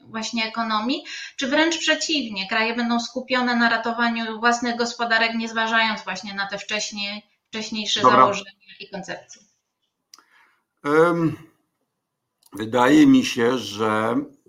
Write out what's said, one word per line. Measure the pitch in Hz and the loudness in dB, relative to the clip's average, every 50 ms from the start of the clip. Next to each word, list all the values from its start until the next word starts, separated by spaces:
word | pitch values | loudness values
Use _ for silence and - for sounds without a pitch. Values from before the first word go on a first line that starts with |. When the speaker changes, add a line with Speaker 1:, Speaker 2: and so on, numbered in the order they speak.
Speaker 1:
właśnie | - - 220 220 214 - 240 226 220 | -20 -12 -10 -8 -8 -6 -4 -4 -4
ekonomii, | 220 220 233 226 220 214 214 220 247 302 349 - - - - - - - | -4 -4 -6 -4 -2 -2 -2 -2 -2 -4 -4 -6 -12 -14 -14 -14 -16 -8
czy | - 277 | -8 -4
wręcz | 247 294 311 330 330 330 | 0 2 2 2 2 0
przeciwnie, | - - 311 302 302 - 330 311 285 233 220 202 190 190 | -2 0 -2 0 0 0 -2 -2 -2 -4 -4 -8 -8 -6
kraje | - 226 220 220 233 233 | -4 -2 -2 -2 -2 -2
będą | 240 233 233 240 233 | -2 -2 0 0 -2
skupione | - - - 254 254 - 254 247 247 247 240 | -2 -4 -8 -10 -4 -2 0 0 2 2 2
na | 233 233 233 | 2 2 2
ratowaniu | 233 226 - 233 226 240 240 233 233 233 226 220 220 214 | 2 0 -2 -4 -2 0 0 0 0 -2 -4 -6 -6 0
własnych | 226 240 233 - 254 240 233 | 2 2 2 2 0 -4 -2
gospodarek, | 233 240 233 - - 233 233 226 226 226 226 233 | -2 -4 -4 -2 -4 -2 0 2 2 2 0 -2
nie | 226 226 226 | -4 -6 -4
zważając | 220 226 226 226 226 226 220 214 196 - - | -4 -2 -2 0 2 2 2 2 -2 -4 -6
właśnie | 190 175 - - 202 196 | -8 -10 -8 -10 -10 -8
na | 196 196 | -6 -6
te | 202 202 | -6 -6
wcześnie-, | 202 - - 214 214 - - 214 202 202 202 202 208 _ _ _ _ _ _ | -10 -8 -6 -6 -6 -6 -6 -8 -8 -8 -8 -8 -10 _ _ _ _ _ _
wcześniejsze | - 220 214 - 220 214 214 - - 214 | -10 -10 -8 -6 -6 -6 -4 -2 -2 2
Speaker 2:
Dobra. | - 127 123 | 4 4 6
Speaker 1:
założenia | 127 131 202 190 190 - - - _ _ - - - | 6 4 4 2 -4 -8 -12 -20 _ _ -20 -20 -20
i | 196 - | -18 -14
koncepcje? | 196 185 - - 156 - - _ - - _ _ _ _ _ _ _ _ _ _ _ _ _ _ - _ _ _ _ _ _ _ _ _ _ _ _ _ - | -12 -14 -10 -12 -12 -14 -14 _ -20 -20 _ _ _ _ _ _ _ _ _ _ _ _ _ _ -20 _ _ _ _ _ _ _ _ _ _ _ _ _ -4
Speaker 2:
Em, | 143 147 160 165 175 165 170 165 151 - - - - _ _ _ _ _ _ _ _ _ _ _ _ _ _ _ _ _ _ _ _ - | 2 4 4 4 4 4 2 0 -2 -2 -4 -14 -20 _ _ _ _ _ _ _ _ _ _ _ _ _ _ _ _ _ _ _ _ -12
wydaje | - 113 113 123 123 123 135 151 156 147 | -10 -8 -2 2 4 6 6 8 8 10
mi | 135 135 131 117 | 10 8 6 6
się, | - - 120 117 120 131 | 2 0 2 2 2 2
że, | 123 107 - 101 104 113 107 107 107 110 113 120 139 - - - _ _ | 0 -4 -8 -4 -2 0 0 0 0 0 0 -2 -2 -4 -6 -14 _ _